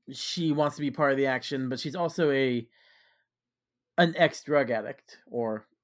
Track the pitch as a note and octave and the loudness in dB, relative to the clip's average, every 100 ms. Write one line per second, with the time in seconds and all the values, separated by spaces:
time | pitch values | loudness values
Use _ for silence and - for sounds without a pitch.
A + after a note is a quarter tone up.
0 | - C3 - F3+ D#3+ D3+ D3 D3 C#3+ C#3 | -16 -10 -6 -2 0 2 0 0 -4 0
1 | C#3+ C3+ C3+ B2+ - C#3 C3 B2+ D3+ F3+ | 2 2 2 0 -4 -4 -4 -4 -6 -4
2 | E3+ F3+ D3+ C#3 C3 B2 A#2 _ _ _ | -4 2 2 4 2 0 -4 _ _ _
3 | _ _ _ _ _ _ _ _ _ - | _ _ _ _ _ _ _ _ _ 2
4 | E3+ E3 D#3+ - - D3 B2 A2+ A2 - | 2 4 2 2 -2 0 2 -2 -4 -12
5 | _ - _ A#2+ A2+ G#2+ - _ | _ -20 _ -4 -4 -4 -10 _